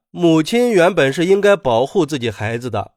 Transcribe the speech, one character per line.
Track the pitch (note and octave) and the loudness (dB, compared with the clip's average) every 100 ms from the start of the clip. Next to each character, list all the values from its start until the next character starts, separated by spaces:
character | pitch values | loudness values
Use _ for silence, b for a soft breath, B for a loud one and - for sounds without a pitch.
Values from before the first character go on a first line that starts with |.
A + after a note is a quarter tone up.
| _ | _
母 | E3+ F3 D#3+ | -2 2 2
亲 | D#3 A#3+ B3 | 2 0 2
原 | G3+ E3+ | 2 2
本 | F3 C3+ | 2 0
是 | C#3 | 0
应 | F3 G3 | 0 2
该 | G3+ G3 | 2 0
保 | C3+ A2+ C3+ | 0 0 0
护 | G3+ | -2
自 | D3 D3+ | -2 -4
己 | A#2 | -6
孩 | G#2 G#2+ A#2 | -6 -6 -6
子 | B2 | -8
的， | G#2 F#2+ | -8 -10